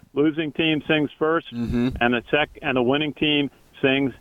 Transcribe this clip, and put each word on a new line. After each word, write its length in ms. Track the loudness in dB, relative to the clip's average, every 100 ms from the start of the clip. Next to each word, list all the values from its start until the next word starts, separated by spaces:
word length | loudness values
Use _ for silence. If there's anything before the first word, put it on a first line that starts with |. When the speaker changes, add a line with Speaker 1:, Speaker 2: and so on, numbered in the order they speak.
| _
Speaker 1:
losing 380 | 0 0 0 -4
team 320 | -2 0 0 0
sings 220 | 0 0 -2
first, 300 | -2 -2 -4
Speaker 2:
Mm-hmm. 380 | -6 -4 0 0 0
Speaker 1:
and 140 | 0
the 100 | 0 0
sec-, 300 | -2 -2 -6
and 160 | -4 0
the 60 |
winning 300 | 2 0 -2
team 360 | -2 0 0 -2 -6 _ -2
sings 320 | 0 2 0 -4